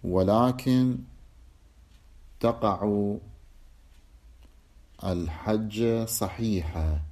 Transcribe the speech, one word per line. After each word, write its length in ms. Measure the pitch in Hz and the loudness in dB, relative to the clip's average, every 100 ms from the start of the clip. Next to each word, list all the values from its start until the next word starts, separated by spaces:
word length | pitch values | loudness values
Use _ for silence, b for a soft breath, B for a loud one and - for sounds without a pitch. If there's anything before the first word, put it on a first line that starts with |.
ولكن 920 | 87 92 92 110 123 127 - 127 127 123 - - - - - - - _ - - - - - - | 0 2 4 4 4 2 2 4 4 0 -8 -18 -20 -20 -20 -20 -20 _ -20 -20 -20 -20 -20 -2
تقع 720 | 117 113 110 95 104 104 101 104 - - - - - - - - - - - - - - - - - - | 0 2 0 0 0 0 0 -4 -8 -20 -20 -20 -20 -20 -20 -20 -20 -20 -20 -20 -20 -20 -20 -20 -20 -10
الحج 1000 | 92 90 82 80 - 110 110 104 117 113 | -4 -2 -4 -6 -2 -2 -2 -2 0 0
صحيحة 960 | 113 - 98 - 113 101 80 82 80 76 76 | -2 -4 -4 -4 -2 -2 -2 -2 -2 -2 -4